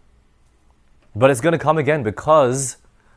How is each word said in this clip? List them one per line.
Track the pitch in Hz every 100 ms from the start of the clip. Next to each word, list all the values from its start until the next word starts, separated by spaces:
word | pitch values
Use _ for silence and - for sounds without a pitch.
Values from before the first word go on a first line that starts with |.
| _ _ _ _ _ _ _ _ _ _ _ 107
But | 135
it's | 131
gonna | 151 165
come | 139 160
again | 135 151
because | 107 - - 156 131 127 135 - _ _ _